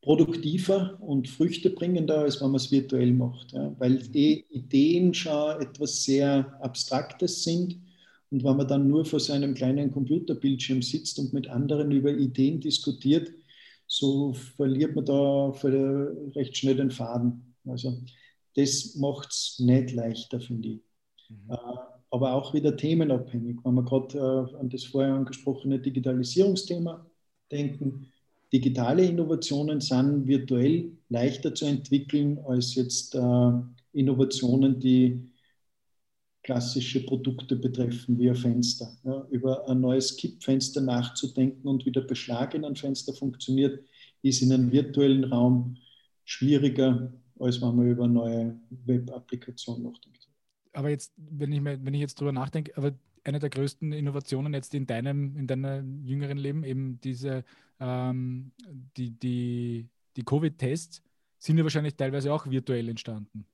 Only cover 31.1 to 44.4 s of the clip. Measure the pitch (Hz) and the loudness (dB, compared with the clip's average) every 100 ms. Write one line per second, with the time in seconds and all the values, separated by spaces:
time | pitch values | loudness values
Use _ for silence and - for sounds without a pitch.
31.1 | 120 127 123 156 151 147 143 143 143 139 | 0 0 0 -4 -2 -2 -2 0 0 0
32.1 | 147 143 147 143 127 120 131 123 - - | 0 0 -2 -2 -2 0 -2 -2 -4 -4
33.1 | 135 123 123 120 120 123 - _ 147 135 | -2 2 4 4 2 -2 -14 _ 0 2
34.1 | 127 131 - 127 131 135 127 131 127 127 | 4 2 2 2 4 4 2 4 6 6
35.1 | 123 - _ _ _ _ _ _ _ _ | 2 -8 _ _ _ _ _ _ _ _
36.1 | _ _ _ - 123 120 135 123 135 123 | _ _ _ -4 -2 -2 -4 -2 -4 -2
37.1 | 127 131 127 - 123 127 127 120 120 - | -4 -4 -6 -4 -2 -2 -2 -2 -4 0
38.1 | 120 123 123 123 117 120 - 113 - 131 | 4 4 4 2 2 0 -2 -8 -12 -8
39.1 | 135 135 131 131 131 - 127 127 131 131 | -8 -4 -2 0 -2 0 0 2 2 0
40.1 | - - - - 135 131 147 131 120 120 | -4 -8 -6 0 0 0 -2 -2 -2 -2
41.1 | - 131 - 131 131 139 135 127 127 127 | -6 -6 0 0 0 -2 -2 0 -2 -2
42.1 | 123 - 120 139 156 151 139 139 135 - | -6 -4 -4 -2 -4 -6 -6 -6 -6 -8
43.1 | 123 139 123 - 131 139 135 - _ - | -6 -6 -6 -2 2 2 0 -14 _ -20
44.1 | _ 135 127 | _ 0 4